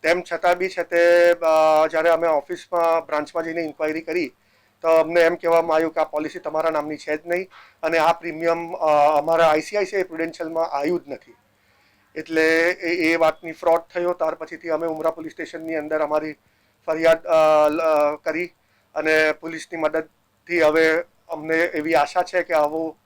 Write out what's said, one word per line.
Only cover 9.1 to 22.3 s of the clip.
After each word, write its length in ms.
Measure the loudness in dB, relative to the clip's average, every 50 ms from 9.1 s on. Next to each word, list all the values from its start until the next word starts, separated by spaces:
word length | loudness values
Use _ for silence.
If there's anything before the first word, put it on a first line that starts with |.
| 4 2
અમારા 280 | 0 0 2 2 4
આઈ 140 | 4 2 0
સી 160 | -2 -2 -4
આઈ 80 | -4 -4
સી 120 | -2 -2
આઈ 60 | -4 -4
પ્રુડેન્શિયલમાં 680 | -4 -6 -8 -8 -8 -8 -10 -10 -8 -4 -4 -4 -4
આવ્યું 320 | -4 -4 -4 -2 -4 -4
જ 80 | -6 -8
નથી. 260 | -16 -16 _ _ -20 _ _ _ _ _ _ _ _ _ _ _ _ _ _ _ _
એટલે 560 | -14 -12 -4 -2 0 2 2 2 2 2 0
એ, 420 | -2 -4 -4 -6 -4 -2 0 0 2
એ 40 |
વાતની 360 | 2 2 0 0 -2 -10 -16 -14
ફ્રોડ 280 | -4 0 2 2 2
થયો. 320 | 0 _ -8 -4 -4 -4 -2
ત્યાર 220 | -2 -4 -4 -4
પછીથી 360 | -6 -12 -16 -16 -14 -6 -4
અમે 160 | -4 -2 -2
ઉમરા 240 | -4 -6 -2 -4 -4
પોલીસ 220 | -4 -4 -12 -14 -12
સ્ટેશનની 420 | -12 -14 -12 -12 -14 -10 -8 -8
અંદર 260 | -8 -6 -4 -4 -2
અમારી 360 | -2 0 -2 -2 -4 -4 -12 _ _ _ _ _ _ _ _ _ _
ફરિયાદ, 380 | -6 -4 2 4 4 4 4 2
અ, 440 | 0 2 4 4 6 6 6 4 4
લ-, 120 | 2 0
અ, 360 | 0 0 2 2 2 0 0
કરી 380 | -4 _ -6 -6 -6 -6 -10 _ _ _ _ _ _ _ _ _
અને 380 | -4 -2 2 2 2 2 2 0
પોલીસની 460 | -4 -8 -12 -12 -12 -14 _ -8 -4
મદદથી 840 | -4 -2 -2 -2 -6 -6 _ _ _ _ _ _ _ -4 0 2
હવે 440 | 2 4 4 4 2 2 2 0 -4 _ _ _ _ _
અમને 260 | -12 -10 -6 -4 -2
એવી 400 | 0 0 -2 -2 -6 -4 0 0
આશા 280 | 0 0 0 0 -4 -4
છે 200 | -2